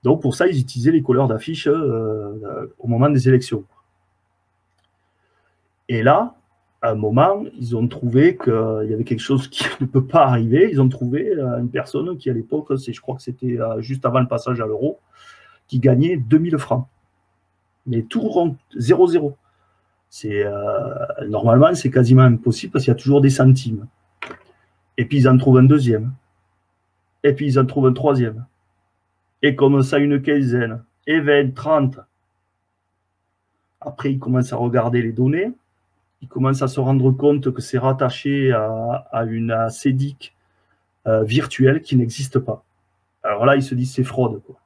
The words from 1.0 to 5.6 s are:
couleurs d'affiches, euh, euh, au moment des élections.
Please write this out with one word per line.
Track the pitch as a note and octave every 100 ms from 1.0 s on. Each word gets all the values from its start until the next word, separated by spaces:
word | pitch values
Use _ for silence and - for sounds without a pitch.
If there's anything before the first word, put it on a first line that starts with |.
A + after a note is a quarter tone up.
couleurs | C3 C3 C3+
d'affiches, | A2 - D#3+ D3+
euh, |
euh, | D#3+ C#3+ A2+ A2 G#2+ G2+ G#2+ G2+ A2 - _
au | A#2
moment | A#2 C#3+
des | C#3+ B2+
élections. | B2+ - G#2+ F#2+ _ _ _ _ _ _ _ _ _ _ _ _ _ _ _ _ _ _ _